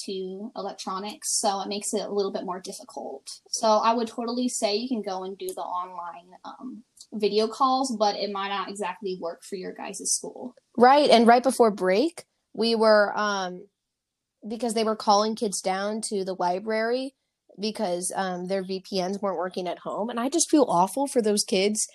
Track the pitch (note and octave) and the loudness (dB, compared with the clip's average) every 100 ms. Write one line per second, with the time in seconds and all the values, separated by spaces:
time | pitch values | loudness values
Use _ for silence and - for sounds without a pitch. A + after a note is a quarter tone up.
0 | - F#3+ F#3 F#3+ G#3+ - F#3+ - G3+ F#3+ | -8 -8 -8 -10 -12 -10 -10 -10 -8 -8
1 | G#3 - - - G#3+ G3 G3 G#3 - G#3 | -8 -10 -4 -2 0 -2 -4 -6 -4 -4
2 | - G3+ G3 F#3+ F#3+ F3+ - F#3+ - - | -2 -2 -2 -4 -6 -8 -10 -16 -14 -14
3 | - - - - _ - A3+ G#3+ A3+ A#3 | -12 -12 -16 -20 _ 0 4 4 4 0
4 | A3+ - A3+ B3 B3 - G#3+ G#3 B3+ A#3 | -2 -6 -6 -2 -2 -2 -2 -2 -2 -4
5 | G3 F#3 F#3+ F#3+ F#3 F#3 F3 F3+ F#3 F3+ | -4 -6 -8 -8 -8 -8 -6 -6 -8 -12
6 | E3+ E3+ F3+ - - - B3+ G#3 - - | -14 -14 -18 -20 -18 -14 -14 -16 -20 -20
7 | - G#3+ G3+ G#3 A3 - C4 C4 C4+ G#3 | -12 -2 0 2 0 2 2 2 0 0
8 | G#3+ G3 G#3 G3 G3 G3+ F#3 G3+ F3+ F3 | 0 0 -4 -4 -4 -4 -6 -6 -6 -6
9 | G3 F#3 E3+ F3 - F#3+ F3+ - - F#3 | -8 -6 -8 -10 -12 -10 -10 -10 -12 -8
10 | F3+ - - - B3 - _ - B3 C#4+ | -2 -2 -4 -12 -16 -16 _ 6 8 8
11 | C#4+ A#3 A#3 A#3+ C4 B3 A3+ G3+ F#3 G3 | 8 8 8 6 6 4 4 4 2 4
12 | E4 - - _ _ - A3+ A3+ A3 G#3+ | 2 -2 -20 _ _ -2 0 4 8 8
13 | G3+ - G#3+ G3 F3+ F3+ G3+ _ _ _ | 6 0 -2 -2 -4 -8 -16 _ _ _
14 | _ _ _ _ G#3 A3 A#3+ A3 A3 G#3+ | _ _ _ _ -10 -4 -2 0 0 0
15 | - G3+ A3 A3 G#3 F3+ F#3+ F#3+ G3+ A3 | 4 4 4 0 -4 -4 -4 -2 -2 -4
16 | - G3+ F#3+ F#3 F3+ F#3 A3 A3 A3+ B3+ | -4 -4 -4 -2 -2 -2 -2 -2 0 -2
17 | C4 - _ _ _ - G#3+ G#3+ G3 F3 | -4 -10 _ _ _ -6 -6 -4 -4 -2
18 | F3+ - F#3+ F3+ F3+ G3 F#3+ F#3+ - F#3+ | -4 -4 -4 -4 -4 -4 -4 -8 -6 -4
19 | F3+ G3+ G3 E3 F3+ F#3+ F3+ D#3+ E3 C#3 | -2 -2 -4 -2 -4 -4 -6 -6 -8 -6
20 | A3+ A#3 B3+ E4+ - D4+ B3+ F3 F#3+ - | -6 -4 -2 0 4 4 4 4 2 0
21 | C#4 B3+ G#3 G#3 - F#3+ G3+ G#3+ - | -2 0 2 0 0 2 2 0 -6